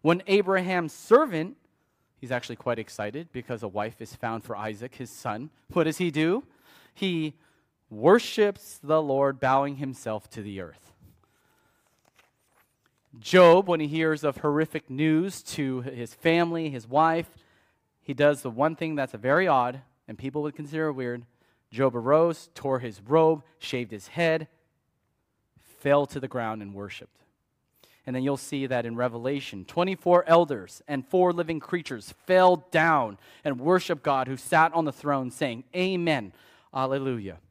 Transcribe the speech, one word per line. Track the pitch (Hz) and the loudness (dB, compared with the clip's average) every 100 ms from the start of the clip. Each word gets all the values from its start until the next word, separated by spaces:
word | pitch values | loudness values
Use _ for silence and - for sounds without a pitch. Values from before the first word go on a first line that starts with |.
When | 151 175 190 | 2 0 2
Abraham's | 196 185 190 180 185 165 | 0 2 0 0 -2 -4
servant, | - - 233 302 170 170 262 _ _ _ _ _ _ | -10 4 4 6 -2 -6 -12 _ _ _ _ _ _
he's | 123 | -8
actually | 123 - 117 | -8 -6 -10
quite | - 117 | -6 -6
excited | 107 - 104 127 170 | -6 -8 -8 -8 -12
because | 131 117 117 | -14 -10 -10
a | 107 | -8
wife | 98 107 107 | -6 -8 -10
is | 113 | -18
found | - 117 113 | -10 -8 -8
for | 110 104 | -10 -10
Isaac, | 110 104 123 - | -10 -10 -14 -14
his | 123 | -16
son, | - 127 107 147 _ _ | -12 -8 -8 -10 _ _
what | - | 0
does | 156 151 | 0 0
he | 180 | -4
do? | 147 160 208 - _ _ _ _ | 0 0 0 -4 _ _ _ _
He | _ 196 170 156 - _ _ _ _ _ | _ -4 -4 -6 -10 _ _ _ _ _
worships | 107 131 226 - - 208 196 - - | 0 6 6 4 0 0 0 -14 -18
the | 143 156 | 0 0
Lord, | 151 135 139 135 | 2 0 0 0
bowing | 131 135 139 139 | 2 2 0 -4
himself | 139 127 - 107 - | -10 -10 -8 -8 -10
to | - | -14
the | 104 98 | -12 -12
earth. | 87 - _ _ - _ _ _ _ _ _ _ _ _ _ _ _ _ _ _ _ _ _ _ _ 120 | -14 -16 _ _ -20 _ _ _ _ _ _ _ _ _ _ _ _ _ _ _ _ _ _ _ _ -18
Job, | 113 185 175 175 196 | 4 10 10 10 6
when | 170 | -2
he | 151 | -2
hears | 156 160 156 | -2 0 0
of | 147 131 | -2 -2
horrific | 151 147 156 160 - | -2 0 -2 -4 -10
news | 131 160 156 190 185 | -2 2 2 0 -6
to | - - 139 131 | -14 -6 -4 -4
his | 123 131 117 | -8 -10 -12
family, | - 170 165 170 165 160 | -4 2 2 2 -2 -6
his | 135 110 | -8 -2
wife, | 135 160 165 165 - _ _ _ _ _ _ | 2 2 2 -4 -12 _ _ _ _ _ _
he | - | -12
does | 131 147 143 | 2 2 2
the | 131 | -4
one | 113 147 160 | -2 -2 0
thing | 165 | -6
that's | 151 131 | -4 -6
very | 113 120 147 185 | -4 0 2 4
odd | 139 123 131 - _ - | 2 2 -4 -16 _ -20
and | - | -12
people | 135 139 | -8 -6
would | 151 | -8
consider | 143 147 156 156 | -8 -10 -6 -4
weird. | 135 123 120 120 _ _ _ _ | -4 -6 -8 -12 _ _ _ _
Job | 110 135 | 0 0
arose, | 120 117 151 170 160 - | 0 2 4 4 0 -12
tore | - 139 131 | -10 -4 -4
his | 120 98 | -4 -14
robe, | 101 156 160 160 - _ | 0 4 4 2 -6 _
shaved | - 131 123 | -8 -6 -6
his | 110 - | -12 -14
head, | - 165 160 156 _ _ _ _ _ _ _ _ _ _ _ | -2 0 0 -4 _ _ _ _ _ _ _ _ _ _ _
fell | _ _ 139 143 | _ _ 2 2
to | 143 147 | 2 -6
the | 127 | -8
ground | 127 113 110 | -6 -6 -8
and | 101 | -10
worshiped. | 98 101 - - _ _ _ _ _ _ _ _ _ - | -14 -14 -16 -20 _ _ _ _ _ _ _ _ _ -8
And | |
then | 127 | -4
you'll | 131 139 | -4 -4
see | - 143 135 | -6 -6 -2
that | 123 | -2
in | 117 117 | -4 -4
Revelation, | 123 117 123 143 135 101 | -4 -4 -6 -6 -8 -14
"Twenty-four | 92 - 180 190 175 175 175 | -10 -4 -2 -2 2 2 6
elders | 170 165 131 95 - - | 4 4 -2 -10 -20 -8
and | 143 127 | -8 -2
four | 185 180 | 2 2
living | 170 165 165 | 2 -4 -6
creatures | - 180 165 120 - - - | -6 -8 -6 -12 -14 -20 2
fell | 185 185 175 - | 6 6 4 0
down | 165 160 156 117 98 - - | 2 4 2 0 -8 -20 -10
and | 151 127 | -8 -4
worshiped | 139 180 - 170 | 0 0 0 -4
God | - 139 127 | -2 -2 -2
who | 131 | -6
sat | - 165 165 | 0 4 4
on | 170 | 2
the | 156 | -4
throne, | - 147 139 127 | -4 -2 -2 -2
saying, | - 143 117 - | -4 -6 -6 -10
'Amen, | 180 185 185 170 147 101 - _ _ _ | -4 -2 -2 0 -2 -4 -16 _ _ _
Alleluia.'" | 135 131 135 135 123 98 85 _ | -6 -2 -2 -4 -6 -8 -14 _